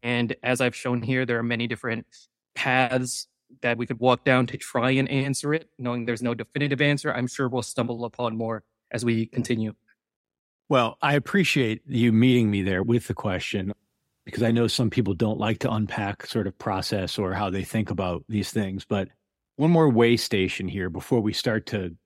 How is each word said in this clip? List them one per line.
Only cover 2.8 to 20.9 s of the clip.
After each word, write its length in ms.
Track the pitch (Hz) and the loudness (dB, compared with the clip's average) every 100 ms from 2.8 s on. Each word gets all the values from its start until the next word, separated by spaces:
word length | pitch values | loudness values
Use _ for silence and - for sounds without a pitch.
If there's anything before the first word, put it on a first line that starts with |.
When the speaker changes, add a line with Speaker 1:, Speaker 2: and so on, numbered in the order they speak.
| 123 131 127 - - _ _ 127 | 2 0 -2 -6 -10 _ _ -6
Speaker 1:
that 160 | 123 117 | -4 -2
we 100 | 120 | -4
could 140 | 113 | 0
walk 240 | 127 120 | 4 4
down 220 | - 127 120 | 4 2 2
to 100 | - | -4
try 340 | - 127 123 | -6 -2 2
and 180 | 131 135 | 2 2
answer 420 | 139 139 131 147 | 0 -2 -2 -2
it, 160 | 156 160 - | -4 -4 -10
knowing 280 | 120 120 113 | -6 -4 -4
there's 160 | 113 | -2
no 100 | 120 | -2
definitive 480 | 117 - - 143 135 | -4 -6 -4 -2 2
answer. 320 | 147 143 151 | 2 2 -2
I'm 140 | 123 123 | -2 -4
sure 220 | - 131 | -2 -2
we'll 140 | 123 | -2
stumble 440 | 117 - 120 117 120 | -4 -4 -4 -4 -8
upon 300 | - 120 110 | -4 -4 -2
more 280 | 113 110 _ _ _ | -4 -6 _ _ _
as 140 | - | -4
we 220 | 120 113 113 | 0 0 0
continue. 480 | - 117 117 110 104 _ _ _ _ _ _ _ _ _ | -4 -2 -2 -2 -6 _ _ _ _ _ _ _ _ _
Speaker 2:
Well, 260 | 135 113 - | 4 4 0
I 120 | 147 | 2
appreciate 680 | 143 - 151 160 147 120 113 - | 2 2 2 2 2 0 -2 -4
you 260 | 127 120 | 2 4
meeting 380 | 110 127 123 110 | 6 6 6 4
me 120 | 101 | 2
there 200 | 95 92 | 0 0
with 240 | 117 117 - | 2 0 0
the 80 | |
question, 580 | - 104 90 - 101 95 101 _ _ _ _ - | -4 -2 -2 -2 -4 -4 -8 _ _ _ _ -12
because 160 | - | 0
I 80 | 113 | 2
know 160 | 117 117 | 4 2
some 240 | - 117 | 2 0
people 240 | 127 101 | 2 0
don't 240 | 90 113 110 | 0 0 0
like 220 | 107 110 | -2 -2
to 120 | - | -2
unpack 540 | 110 107 - 101 101 - | -2 -2 -4 -6 -6 -6
sort 200 | 117 95 | -4 -4
of 120 | - | -4
process 600 | - 95 - 107 90 - | -4 -4 -2 -4 -4 -4
or 140 | 95 | -4
how 160 | 95 101 | -2 -2
they 160 | 95 | -4
think 260 | 87 113 107 | -4 -4 -2
about 340 | 92 92 85 - | -2 -4 -4 -4
these 220 | 107 98 | -4 -2
things. 340 | 117 98 95 | -4 -4 -6
But 240 | - 104 95 _ _ _ _ - | -4 -4 -4 _ _ _ _ 0
one 140 | 156 | 4
more 180 | 170 156 | 6 6
way 300 | 117 117 117 | 6 6 4
station 500 | - 107 92 - 95 | 2 0 0 -2 -4
here 220 | 92 90 | -4 -4